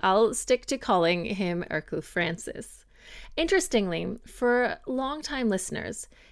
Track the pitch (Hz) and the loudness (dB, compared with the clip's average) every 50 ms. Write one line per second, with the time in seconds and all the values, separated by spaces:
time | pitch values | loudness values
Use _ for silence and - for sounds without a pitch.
0 | - 190 190 208 233 - - - - - 254 247 - - 269 262 - - 208 180 | 2 4 6 6 6 4 2 0 0 2 2 2 2 -2 -4 -2 2 2 4 6
1 | 165 170 180 175 170 - 202 185 202 175 170 175 - - - 156 - - - 156 | 6 4 4 2 0 -2 -2 -2 -2 0 -2 -2 -4 -4 -4 -6 -4 -4 -6 -6
2 | 160 - - 180 170 165 165 - - - - - - - - - - _ _ - | -6 -4 -2 -2 -2 -2 -2 -6 -8 -10 -10 -10 -12 -14 -16 -20 -20 _ _ -20
3 | - - - - - - - - 330 330 392 381 - - - 226 202 185 165 165 | -20 -20 -18 -18 -18 -8 -2 -2 0 2 4 2 2 2 2 0 2 0 -2 -4
4 | 170 180 - - - - - - 247 240 240 247 247 - - - - - 254 254 | -4 -6 -6 -8 -12 -16 -6 0 2 2 4 4 2 0 -2 -4 -6 -6 -4 -4
5 | 262 269 294 311 302 - 294 262 247 220 196 190 - - - - - - - - | -4 -4 -6 -6 -8 -6 -4 -2 0 0 0 0 -2 -4 -8 -8 -8 -8 -10 -10
6 | - - - - - - | -12 -16 -18 -20 -20 -20